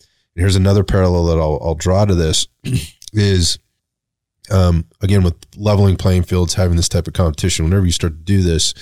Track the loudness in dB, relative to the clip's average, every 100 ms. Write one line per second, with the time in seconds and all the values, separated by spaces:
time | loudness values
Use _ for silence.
0 | _ _ _ -2 0 2 4 2 2 0
1 | 2 2 0 0 0 -2 -4 -4 0 0
2 | 2 2 0 -2 -4 _ -6 -6 -6 -16
3 | -8 -2 0 2 0 -4 _ _ _ _
4 | _ _ _ _ -2 2 2 0 -4 _
5 | -2 2 2 -2 -12 -6 -2 2 2 2
6 | 0 0 0 -2 -2 -2 0 0 0 -2
7 | -4 -2 -2 0 -4 -2 0 0 0 0
8 | -4 -6 -2 0 2 0 -2 -6